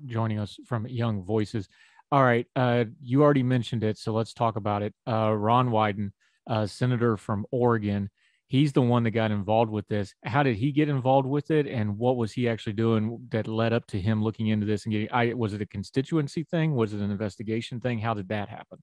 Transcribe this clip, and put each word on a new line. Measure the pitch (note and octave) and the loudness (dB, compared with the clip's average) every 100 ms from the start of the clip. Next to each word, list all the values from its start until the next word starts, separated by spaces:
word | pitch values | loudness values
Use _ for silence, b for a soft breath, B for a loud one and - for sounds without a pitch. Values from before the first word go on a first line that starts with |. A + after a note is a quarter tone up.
| C#3+ | -6
joining | A#2 A2+ G#2+ | -2 -2 -2
us | G#2 - C#4 | -6 -8 -6
from | A#2 A2 | -6 -4
Young | B2 A#2 G#2 | -2 -2 -2
Voices. | F2+ A2 G#2+ A2+ F#2+ b b b _ | -2 -2 0 -4 -8 b b b _
All | C#3+ | 4
right, | C3 A#2+ B2 - | 6 4 0 0
uh, | B2 A#2+ A2+ - | 2 2 0 -4
you | B2+ C3 | -2 4
already | D3 C#3+ | 6 6
mentioned | B2 B2+ A2 A#2 | 4 2 0 -2
it, | G#2+ G#2+ | -2 -2
so | - | -2
let's | A2 A2 | -2 -2
talk | - A#2 A2 | -2 -2 0
about | G#2 G#2 | -2 -2
it. | G#2 - - | -2 -6 -4
Uh, | A2 A2 A2 | 0 2 2
Ron | G#2+ A#2+ B2+ | 2 4 4
Wyden, | A2 G#2+ G2+ G2+ - _ _ - | 2 2 0 -6 -8 _ _ -6
uh, | A2+ G#2+ | -2 -2
senator | - B2+ B2 A#2+ G#2+ | -2 0 2 0 0
from | - G#2 G#2+ | -2 -6 -4
Oregon, | B2+ A#2+ A2+ G#2 G2+ G2+ - _ _ _ | 0 2 2 0 -2 -4 -8 _ _ _
he's | C3 D3 | 2 2
the | C#3 | 4
one | B2 A#2+ | 4 4
that | A#2 | 2
got | A2 A2 | 2 0
involved | G#2 F#2+ A2 A#2 | 0 0 2 2
with | G#2+ G2+ | 0 -4
this. | G#2+ G2 - | -4 -4 -8
How | - C#3 | -2 2
did | C#3+ G#2+ | 2 2
he | C3+ | 0
get | C#3 D3 | 0 0
involved | C#3 B2 C3+ C3 | 2 4 4 2
with | C#3+ - | -2 0
it, | D#3 C#3 | 0 0
and | B2 G#2+ G#2 | -2 -2 0
what | B2 B2+ | 0 0
was | A2+ | -2
he | - A#2+ | -2 -2
actually | A2+ - | -2 -4
doing | G#2 A2+ A2 G#2+ A#2 B2 | 0 2 2 0 -6 -6
that | A2+ G#2+ | -4 -2
led | A2 A2+ | 0 0
up | A#2 - | 0 -2
to | G#2 | -4
him | F#2 A2 | 0 0
looking | A2 G#2+ A2 | 0 -2 0
into | G#2+ G#2 | 0 0
this | G#2 - | -2 -2
and | |
getting, | G#2+ G#2+ | -4 -2
I, | B2+ A#2+ | 0 0
was | A#2 A2 | 0 -4
it | G2+ | -4
a | G2+ | -8
constituency | G2+ F#2+ - C3+ E3 C#3+ - | -8 -6 -4 -2 -2 -2 -6
thing? | D3+ E3+ D#3+ C#3 | -4 -2 0 0
Was | G#2+ | 0
it | G#2 | -2
an | G2+ | -4
investigation | G2+ G#2+ - G2+ A2 A#2+ B2 | -2 -4 -6 -6 -4 -6 -6
thing? | B2 A#2+ | -4 -2
How | A2+ | -2
did | G#2+ F#2 | -4 -4
that | G#2+ G2+ | -6 -6
happen? | A2 - - | -12 -18 -20